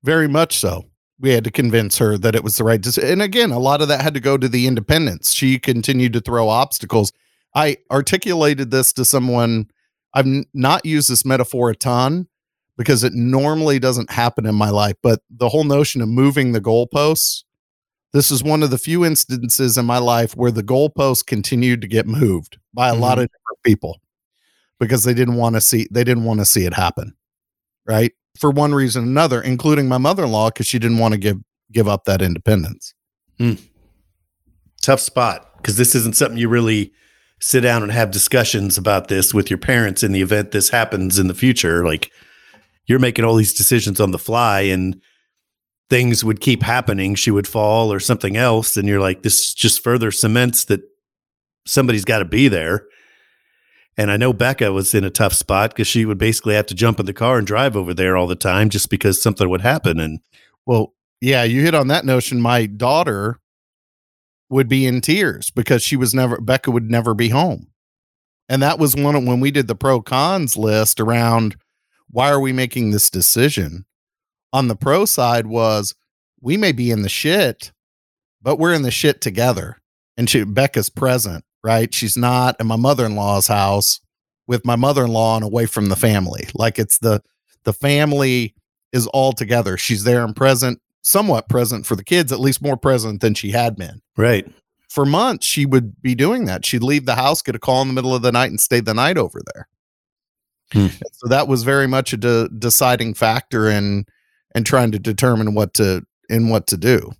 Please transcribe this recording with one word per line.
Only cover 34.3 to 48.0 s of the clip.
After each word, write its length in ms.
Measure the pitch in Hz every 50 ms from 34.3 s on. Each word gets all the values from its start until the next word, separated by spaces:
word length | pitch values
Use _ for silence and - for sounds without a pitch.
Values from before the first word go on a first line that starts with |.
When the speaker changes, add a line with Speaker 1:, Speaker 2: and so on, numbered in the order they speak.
| _ _ _ _ _ _ _ _ _ _
Speaker 2:
Tough 180 | - - 135 127
spot, 480 | - - _ 127 123 113 90 - - _ _ - -
'cause 120 | - 104
this 160 | 110 123 117 -
isn't 200 | 131 110 117 104
something 220 | - 147 117 113
you 120 | 117 117 113
really 420 | 120 120 117 113 110 107 101 - _ _ _ _ _ _ _ _ _ _
sit 220 | - - - 131
down 220 | 120 123 120 117 107
and 80 | 101
have 200 | 113 120 113 104
discussions 640 | 95 101 - - - 127 117 - - 110 101 98 92
about 300 | - 92 107 101 95 90
this 260 | - 101 95 92 - -
with 160 | 104 92 -
your 80 | 98
parents 460 | 90 - - 131 120 113 101 92 - -
in 80 | 104
the 100 | 98 95
event 300 | 95 92 107 104 104 -
this 180 | - 104 95 -
happens 480 | - 120 113 - - 95 95 92 90 98
in 80 | 95
the 60 | 92 90
future. 500 | - - 131 120 - - 85 82 85 87
Like, 260 | 82 78 80 - - _ _ - _ _ _ _ _ _ _ _ _ _ _ _
you're 120 | - 117 131
making 260 | 127 123 120 - 117
all 100 | 113 113
these 180 | 113 107 98 -
decisions 460 | - 101 - 127 117 - - 95 -
on 120 | 107 95
the 80 | 90 82
fly, 420 | - - 110 117 120 113 101 98
and 380 | 98 98 95 92 92 92 92 - _ _ _ _ _ _ _ _ _ _ _ _ _ _ _ _ _ _
things 340 | 127 123 123 120 117 110 -
would 160 | 110 110 101
keep 240 | - 135 123 - -
happening. 520 | 113 117 127 123 - 104 95 95 98 101
She 160 | 98 - 120
would 160 | 104 101 98
fall 440 | - - 113 107 107 107 113 113 110
or 80 | 101
something 380 | 98